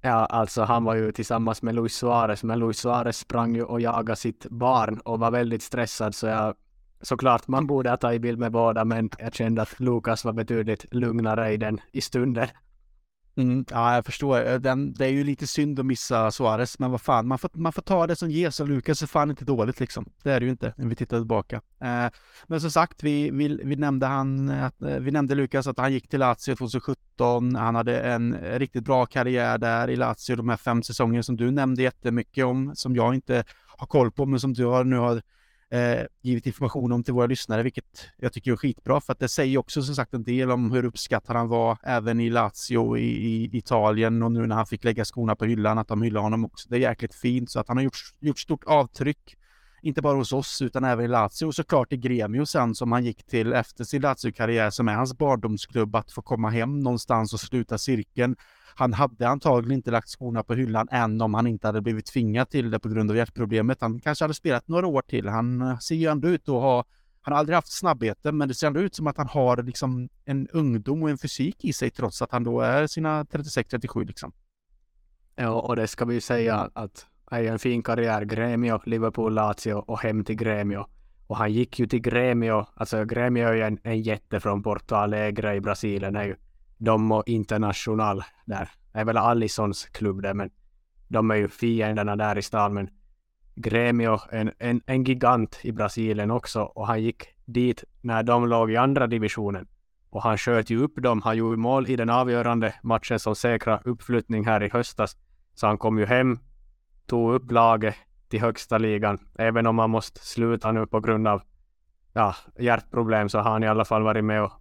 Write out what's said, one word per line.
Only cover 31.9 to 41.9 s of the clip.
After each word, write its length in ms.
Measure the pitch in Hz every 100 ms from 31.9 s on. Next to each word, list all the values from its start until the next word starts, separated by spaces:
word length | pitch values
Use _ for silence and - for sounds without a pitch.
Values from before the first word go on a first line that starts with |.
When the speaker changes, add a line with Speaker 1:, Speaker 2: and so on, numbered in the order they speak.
| - 127 117 110 - 131
Speaker 2:
om, 300 | 127 135 147
som 200 | 131 123
jag 200 | 117 131
inte 280 | - 123 - - _ -
har 100 | -
koll 240 | 151 120
på, 140 | - 139
men 140 | 131
som 140 | 135
du 120 | 123 123
har, 180 | 127
nu 140 | 127 127
har, 240 | 120 117 - _ _ _ _
eh, 360 | 123 120 120 113 _
givit 240 | 127 123 131
information 460 | - 127 151 123
om 120 | 120
till 100 | 120
våra 140 | 123 120
lyssnare, 360 | 131 - 110
vilket 460 | 120 - - - - _
jag 160 | 127
tycker 180 | - -
är 40 | 120
skitbra, 460 | 143 117 - 143
för 120 | -
att 60 | 135
det 80 | 131
säger 300 | - 135 135
också, 240 | - -
som 140 | 135 135
sagt, 180 | 123
en 100 | 127
del 280 | 113 123 127
om 200 | 123 117
hur 140 | 127 120
uppskattad 500 | - - 113 - 120
han 120 | 117
var 300 | 117 113 110
även 360 | -